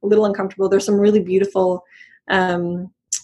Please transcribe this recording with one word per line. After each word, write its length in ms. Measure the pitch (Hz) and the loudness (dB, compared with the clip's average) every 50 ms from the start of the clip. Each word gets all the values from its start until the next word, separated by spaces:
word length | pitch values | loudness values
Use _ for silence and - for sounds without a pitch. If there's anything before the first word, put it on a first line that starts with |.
a 40 | - | -2
little 200 | 202 214 220 214 | 2 2 2 2
uncomfortable. 420 | 202 196 202 190 190 - 190 190 185 | 0 -2 -2 -6 -6 -4 -4 -2 0
There's 160 | 196 196 196 | 0 0 0
some 160 | 220 208 202 | 0 0 2
really 200 | 202 214 208 214 | 4 4 4 2
beautiful, 640 | 180 180 185 190 196 196 - 190 185 185 180 180 - _ _ - - _ _ _ _ - | 2 2 0 0 0 0 0 0 0 0 -2 -4 -8 _ _ -20 -20 _ _ _ _ -2
um, 640 | 196 190 185 180 175 175 175 175 175 180 180 185 _ _ _ - - - | -2 0 0 0 -2 -4 -4 -4 -6 -8 -10 -12 _ _ _ -12 -12 -12